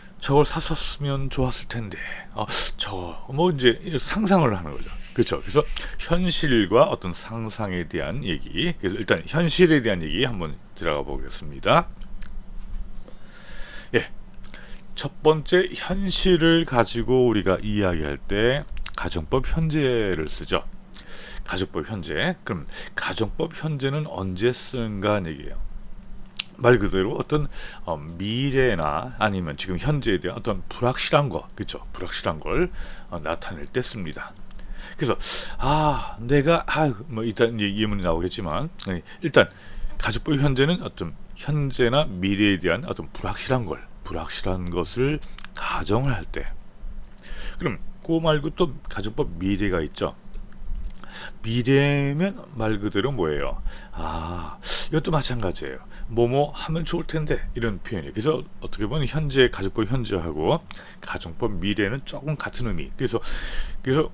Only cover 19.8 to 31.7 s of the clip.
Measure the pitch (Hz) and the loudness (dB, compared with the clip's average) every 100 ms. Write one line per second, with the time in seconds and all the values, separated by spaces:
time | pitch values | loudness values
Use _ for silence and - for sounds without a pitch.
19.8 | 135 117 101 80 76 - 85 80 - - | 4 4 2 0 -2 -4 0 0 0 -10
20.8 | - - - - - - - 92 95 - | -14 -16 -14 -14 -12 -10 -6 -4 -4 -4
21.8 | 76 107 80 78 156 180 - 180 135 - | -6 -6 -4 -2 -2 -2 -6 -6 -6 -10
22.8 | - - - 95 104 - 165 - 156 143 | -8 -6 -4 -2 -2 -2 -4 -4 -4 -2
23.8 | 135 147 - 92 95 92 120 123 - 131 | 0 -2 -4 -4 -4 2 2 0 -4 -4
24.8 | 113 104 104 104 82 71 76 - - - | -2 0 2 2 0 -6 -4 -4 -4 -6
25.8 | - - - - - - - - 120 120 | -8 -10 -10 -10 -8 -8 -8 2 6 6
26.8 | 95 190 98 151 - 151 147 - - - | 6 2 2 0 0 0 0 -4 -8 -8
27.8 | - 78 78 85 101 117 139 135 127 92 | -6 -6 -6 -6 -4 0 2 4 4 4
28.8 | 76 76 127 - 107 95 82 71 - 90 | 2 0 -4 0 2 2 -2 -4 -4 0
29.8 | 120 147 113 92 87 - 120 98 - - | 2 2 2 0 0 -4 -2 -2 -4 0
30.8 | 123 131 - 151 139 82 - - - | 0 2 2 2 2 -2 -6 -8 -8